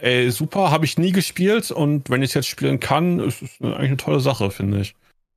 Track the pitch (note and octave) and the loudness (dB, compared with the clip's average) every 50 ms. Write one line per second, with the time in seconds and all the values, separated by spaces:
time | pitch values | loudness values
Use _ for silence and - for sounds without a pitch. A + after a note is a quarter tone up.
0 | - B2 B2 B2 B2 B2 A#2 - D#3 - - G3 F#3+ D#3 D3 D#3+ D#3+ C3+ - - | 0 2 2 4 2 2 0 -2 -4 -2 0 2 2 4 4 2 2 0 0 2
1 | E3 F#3+ F3+ F#3+ D#3+ - - - F3+ G3 G#3+ A#3 A3 - - - D3+ C#3+ D3 D3 | 2 2 2 2 0 0 -2 0 2 2 2 2 0 -2 -2 -2 0 0 0 0
2 | C3+ - B2+ B2+ C3+ C3 - D3+ B2 - - - C#3+ C#3 C#3 B2+ - - C3+ D3+ | -2 -2 0 0 0 0 0 -2 -2 -4 -4 -2 -2 0 0 0 0 0 0 2
3 | E3+ F3+ F3 F3+ - - - - C#3+ B2+ - - B2 A#2+ G#2+ - C#3 C3 C#3 C3+ | 2 2 0 0 0 -2 -4 -6 -10 -16 -10 -6 -6 -4 -2 0 0 0 0 0
4 | - D3+ D3+ C#3 B2+ C#3 C3 - G#2+ G2 - - G2 G2 G2+ G2+ G2 - - _ | 0 0 0 2 2 0 0 0 -2 -2 -2 -2 -2 0 0 0 -2 -4 -8 _
5 | _ _ _ _ _ _ _ | _ _ _ _ _ _ _